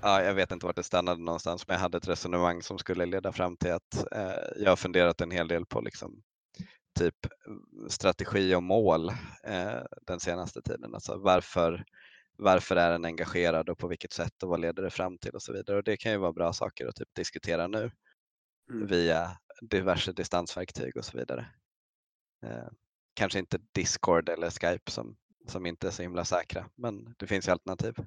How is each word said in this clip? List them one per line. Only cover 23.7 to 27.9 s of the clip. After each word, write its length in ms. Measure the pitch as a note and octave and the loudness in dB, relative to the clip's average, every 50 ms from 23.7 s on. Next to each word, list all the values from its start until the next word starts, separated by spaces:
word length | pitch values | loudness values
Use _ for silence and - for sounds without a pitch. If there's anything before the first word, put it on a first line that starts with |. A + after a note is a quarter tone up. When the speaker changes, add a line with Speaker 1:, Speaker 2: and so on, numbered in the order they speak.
Speaker 1:
Discord 580 | _ G2 F2+ - - - - - F2 E2+ E2 E2+ | _ -2 0 0 -2 0 2 4 4 4 4 2
eller 200 | E2+ D#2+ E2+ E2+ | -2 -2 -2 -4
Skype 420 | E2 - - F2 F2+ - _ - | -4 -2 0 0 0 -2 _ -10
som, 260 | - - A#1 A1 G#2+ _ _ _ _ _ _ | -8 -8 -10 -10 -14 _ _ _ _ _ _
som 180 | - - F#2+ F2+ | -12 -10 -6 -6
inte 220 | F2 E2+ - - | -6 -6 -4 -6
är 40 | F#2 | -6
så 100 | - - | -6 -6
himla 240 | F2+ F2 F2 F2 E2+ | -8 -6 -4 -4 -2
säkra, 400 | - F#2 F2 - _ - F2+ F#2+ - _ | 0 -2 -2 -2 _ -8 -10 -10 -10 _
men 400 | - A#2+ A#2+ G#2 G2+ A2+ A#2 A#2+ | -8 -8 -8 -8 -8 -14 -18 -14
det 100 | _ G2+ | _ -4
finns 200 | F#2+ G#2 F#2+ E2+ | -2 -2 0 2
ju 40 | F#2+ | 2
alternativ. 440 | F2+ F2 _ - F#2 - - F2+ | 0 0 _ -8 -6 -4 -4 -6